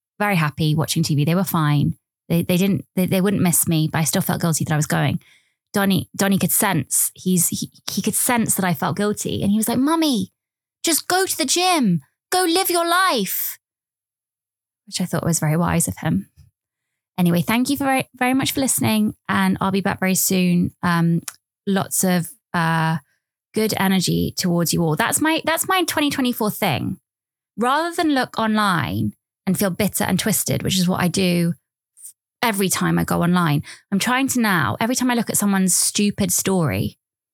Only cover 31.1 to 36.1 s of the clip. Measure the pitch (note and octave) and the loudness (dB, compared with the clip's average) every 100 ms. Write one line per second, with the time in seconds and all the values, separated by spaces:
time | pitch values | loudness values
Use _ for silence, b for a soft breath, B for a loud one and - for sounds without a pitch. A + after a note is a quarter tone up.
31.1 | F#3+ F#3 F3 E3+ - _ _ _ - - | 0 0 2 0 -2 _ _ _ -20 -20
32.1 | - _ _ A#3+ G3 F#3+ - E3+ E3+ E3+ | -20 _ _ -2 0 0 0 0 0 0
33.1 | F3 E3+ F3+ E3+ D3 B B B G3 A3+ | 0 2 2 2 0 B B B -2 0
34.1 | B3+ C4+ B3 A3 F3 G#2 - A3+ B3+ B3+ | 0 0 0 2 2 0 0 -2 0 0
35.1 | A#3+ - E3 G3+ F#3+ F#3+ - - - G#3 | 0 -2 0 0 2 2 0 0 0 0